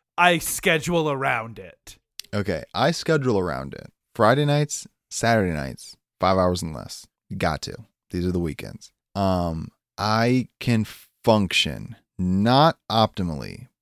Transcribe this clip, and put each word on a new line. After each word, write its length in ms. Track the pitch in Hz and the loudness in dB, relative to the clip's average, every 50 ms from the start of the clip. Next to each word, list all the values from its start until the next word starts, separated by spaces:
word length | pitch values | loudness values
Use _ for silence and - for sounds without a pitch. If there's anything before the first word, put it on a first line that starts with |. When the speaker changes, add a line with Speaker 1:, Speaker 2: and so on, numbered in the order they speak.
| _ _ _ - | _ _ _ 4
Speaker 1:
I 220 | 175 180 175 160 | 4 4 4 4
schedule 720 | - - - - - 190 165 160 - 170 175 170 156 151 | 0 -4 -6 -2 0 0 0 2 0 0 0 0 0 0
around 500 | 143 131 135 135 127 117 113 117 107 - | -2 -2 -2 -2 -2 -2 -4 -8 -12 -16
it. 380 | 95 85 - _ _ - - - _ _ _ - - _ - | -18 -18 -20 _ _ -20 -20 -20 _ _ _ -18 -12 _ -4
Speaker 2:
Okay, 300 | 101 98 101 87 76 62 - - | -4 -2 -2 -4 -4 -6 -8 -4
I 180 | 92 123 151 | 0 0 0
schedule 480 | 165 - - - 160 151 131 127 110 98 | 0 -2 -2 0 0 0 2 2 0 0
around 340 | 90 85 69 65 67 69 - | 0 -2 -4 -6 -6 -10 -12
it. 180 | - - - _ _ _ _ - | -14 -16 -18 _ _ _ _ 0
Friday 300 | - 107 107 131 143 147 | 4 4 4 6 4 4
nights, 420 | 143 147 147 151 143 - - - - _ _ _ _ | 2 2 2 0 0 -4 -8 -12 -14 _ _ _ _
Saturday 420 | - - - 113 117 110 98 90 80 | -6 -2 2 2 4 4 2 2 0
nights, 420 | 76 67 65 60 - - - - _ _ _ _ - | -4 -6 -8 -10 -12 -16 -20 -20 _ _ _ _ -2
five 180 | 92 92 95 95 | 0 2 4 4
hours 240 | 92 90 90 87 | 4 2 2 0
and 120 | 85 80 78 | -4 -8 -8
less. 320 | 58 50 - - - - - _ _ _ - | -10 -12 -14 -16 -18 -18 -20 _ _ _ -14
You 80 | - 98 | -8 -4
got 240 | 90 82 76 73 - | -4 -4 -4 -4 -6
to. 120 | - - - - - _ _ _ _ | -10 -12 -14 -18 -20 _ _ _ _
These 140 | - 87 87 | -6 -4 -2
are 60 | 90 | -2
the 80 | 87 90 | -2 -2
weekends. 520 | 85 78 71 - - 50 - - - - _ _ _ _ - | -2 -4 -6 -8 -12 -14 -14 -16 -20 -20 _ _ _ _ -6
Um, 560 | 98 98 95 92 90 87 85 82 82 82 82 - _ _ _ _ - | -2 0 0 0 0 0 -2 -4 -4 -8 -10 -12 _ _ _ _ -6
I 500 | 98 107 110 113 117 123 127 127 113 - _ - | -2 0 0 2 2 2 2 2 0 -4 _ -6
can 260 | - 120 117 113 107 - - - - _ _ _ - | -2 0 0 0 0 -2 -6 -14 -20 _ _ _ 4
function, 720 | 120 110 107 98 90 - - - 82 65 52 50 - - - _ _ _ - | 4 6 6 4 2 0 0 0 -2 -4 -8 -10 -14 -16 -18 _ _ _ -4
not 600 | 90 90 92 95 104 117 127 135 151 165 - - _ - | 0 0 2 2 4 4 6 6 6 4 2 0 _ -2
optimally, 800 | 104 113 110 - - - 92 87 78 69 57 50 50 - 127 - _ _ | 0 2 2 2 0 -2 -4 -4 -4 -6 -8 -10 -12 -14 -16 -20 _ _